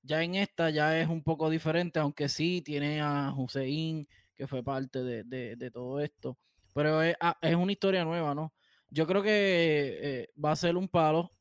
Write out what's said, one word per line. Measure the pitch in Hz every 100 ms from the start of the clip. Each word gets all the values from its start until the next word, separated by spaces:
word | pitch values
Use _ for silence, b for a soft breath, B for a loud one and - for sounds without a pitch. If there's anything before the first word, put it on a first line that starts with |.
Ya | 135 156
en | 170
esta | 190 202 - 165
ya | 151 151 160
es | 160
un | 165
poco | 156 156 160
diferente, | 160 156 165 175 160
aunque | 147 - 143
sí | - 165 180
tiene | 147 147 147 151
a | 147 143 139
Hussein, | 135 131 139 131 151 160 160 147 b b
que | _ 135
fue | 131
parte | 120 135 131 131
de, | 127 113
de, | 117 131 117 120
de | 127
todo | 123 123 139
esto. | 147 _ 135 127 _ _ _
Pero | - 151 156
es, | 165 170
ah, | 170 -
es | 160
una | 170 185
historia | 202 196 190
nueva, | 160 170 156
¿no? | 143 156 b b b b
Yo | 143 160
creo | 190
que, | 208 208 196 175 165 151 139 80
eh, | 139 131 - -
va | 151
a | 156
ser | 175 175
un | 185
palo. | 175 156 156 170 _